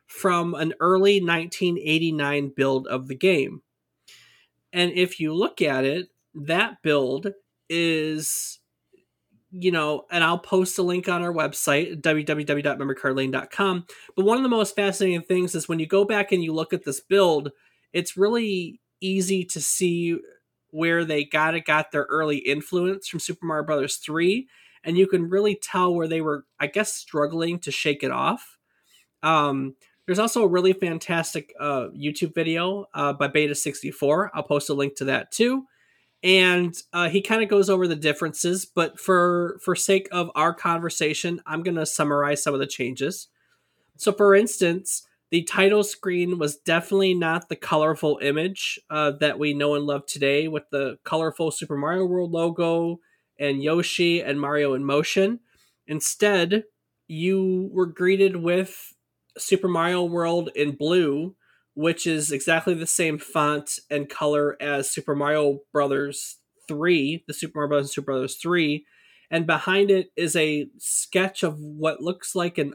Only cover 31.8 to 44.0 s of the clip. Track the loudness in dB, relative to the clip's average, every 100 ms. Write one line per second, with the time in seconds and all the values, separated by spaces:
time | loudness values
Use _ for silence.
31.8 | -4 -6 -6 -4 -4 -2 -2 0 -2 -4
32.8 | -8 -4 -2 0 0 2 2 0 -4 -6
33.8 | -10 -2 2 2 0 -4 -2 -2 0 -2
34.8 | -2 -2 -2 -2 -2 2 2 2 -4 _
35.8 | _ _ _ _ 4 6 6 4 0 -4
36.8 | -8 -2 0 0 2 0 4 4 4 4
37.8 | 2 0 0 0 -4 -2 -2 -2 -2 -2
38.8 | -2 -2 2 4 4 2 -2 -4 -4 -2
39.8 | 2 2 2 -4 -4 0 0 0 -2 -2
40.8 | -2 -2 -2 -2 -4 -6 -6 -6 -2 -2
41.8 | -2 0 0 2 0 0 0 -2 -2 -4
42.8 | -6 -4 -6 -6 -14 _ _ _ _ _
43.8 | _ -4